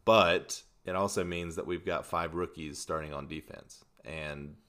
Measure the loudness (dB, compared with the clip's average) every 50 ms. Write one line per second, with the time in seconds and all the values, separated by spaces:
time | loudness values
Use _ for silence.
0 | 4 8 8 10 10 8 6 4 2 -2 -10 -10 -12 _ _ _ -8 -4 0 0
1 | 0 2 2 0 -2 0 -2 -4 -4 -6 -6 -6 -4 -4 -4 -4 -2 -2 -2 -2
2 | -2 -2 -2 -2 -2 -2 -2 -4 -4 -4 -6 -8 -10 -8 -8 -8 -6 -4 -4 -4
3 | -4 -6 -8 -8 -8 -8 -10 -10 -10 -12 -16 -18 -18 -18 -20 -20 -20 _ _ _
4 | -14 -12 -10 -8 -8 -8 -8 -8 -10 -12 -14 -18 _